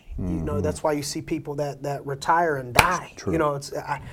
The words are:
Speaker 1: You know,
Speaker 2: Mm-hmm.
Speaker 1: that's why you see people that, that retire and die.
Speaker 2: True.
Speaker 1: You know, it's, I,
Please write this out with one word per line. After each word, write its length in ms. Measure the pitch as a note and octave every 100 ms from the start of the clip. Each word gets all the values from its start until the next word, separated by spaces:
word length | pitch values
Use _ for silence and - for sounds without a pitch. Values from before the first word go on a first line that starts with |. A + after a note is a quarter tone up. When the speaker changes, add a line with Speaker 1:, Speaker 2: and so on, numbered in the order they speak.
| - -
Speaker 1:
You 60 |
know, 280 | F3+ - -
Speaker 2:
Mm-hmm. 60 | D3
Speaker 1:
that's 200 | D3+ D3+
why 100 | D#3
you 100 | D3
see 200 | C#3+ D#3+
people 320 | - D#3+ D3
that, 280 | C#3+ C#3+ C3
that 220 | C#3+ C#3 C#3
retire 500 | C#3 F3+ E3+ E3+ C#3
and 180 | B2
die. 380 | A2+ E3+ F3 - -
Speaker 2:
True. 160 | G3
Speaker 1:
You 60 | E3
know, 160 | D3
it's, 180 | C#3+ -
I, 280 | D3 C#3 C#3 -